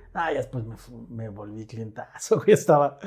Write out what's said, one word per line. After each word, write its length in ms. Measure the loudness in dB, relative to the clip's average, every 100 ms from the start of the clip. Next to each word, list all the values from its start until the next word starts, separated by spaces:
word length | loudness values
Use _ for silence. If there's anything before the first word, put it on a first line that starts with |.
| -12
Ah, 160 | -6 -2
ya 60 | -4
después 260 | -4 -8
me 120 | -8 -12
fu-, 300 | -18 -18 -14
me 180 | -12 -12
volví 380 | -12 -14 -12 -12
clientazo, 680 | -12 -12 -12 -16 -14 0 2
<laughs> 80 |
güey. 80 | 6
Estaba 460 | 6 6 4 4 -2